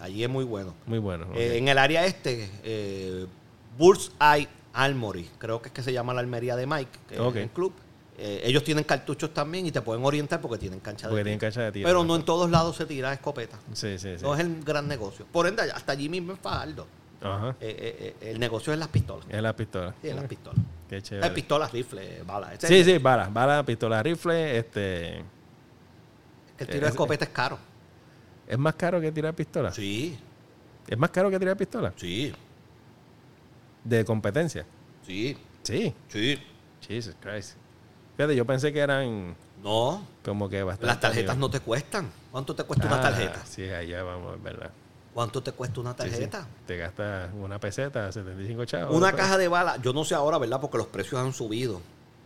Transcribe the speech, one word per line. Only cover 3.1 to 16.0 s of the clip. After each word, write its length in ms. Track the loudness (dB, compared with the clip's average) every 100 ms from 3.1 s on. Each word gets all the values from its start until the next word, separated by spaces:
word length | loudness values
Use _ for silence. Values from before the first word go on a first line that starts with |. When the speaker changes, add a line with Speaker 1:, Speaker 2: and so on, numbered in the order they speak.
| -6 -8 -14 -20 -20 -16 8
Speaker 1:
Bullseye 680 | 8 8 2 6 8 8 4 -8 -8 0
Armory, 540 | 2 2 -2 -4 -8 -10
creo 220 | -4 -4
que 80 | -6
es 40 |
que 100 | -8
se 80 | -2
llama 200 | -2 0 -2
la 60 |
armería 340 | -2 -2 -2 -2
de 100 | -2
Mike, 320 | -2 -4 -12 -12
que 100 | -2
Speaker 2:
Ok. 160 | 0 0
Speaker 1:
es 80 |
el 60 | -4
club. 240 | -2 -4 -4 -18 -20 -20 -10
Eh, 240 | -6 -2 2
ellos 180 | 2
tienen 200 | 4 0
cartuchos 480 | 2 0 0 -4 -4
también 320 | -2 -4 -2 -2
y 40 |
te 100 | -2
pueden 220 | -2 0 2
orientar 340 | 2 -2 -4
porque 180 | -4 -6
tienen 200 | -6 -8
cancha 280 | -10 -8 -2
de 40 |
Speaker 2:
Porque 80 | 0
Speaker 1:
tiro. 20 | 0
Speaker 2:
tienen 140 | 0
cancha 220 | -2 -2
de 100 | -2
tiro, 160 | 0 4
Speaker 1:
Pero 120 | 6
Speaker 2:
ajá. 80 | 6
Speaker 1:
no 80 | 2
en 80 |
todos 260 | 2 2 4
lados 260 | 4 4 -2
se 100 | -6
tira 260 | -4 -4
escopeta. 440 | -4 -6 -8 -10 -12 -12
Speaker 2:
Sí, 240 | -6 -4 -4
sí, 160 | -8 -4
sí. 60 |
Speaker 1:
No 100 | -2 0
es 40 |
el 240 | 0 -2
gran 240 | -2 -2 -2
negocio. 380 | -4 -6 -10 -2
Por 160 | 0 2
ende, 160 | 0
hasta 280 | -2 -4 -4
allí 160 | -4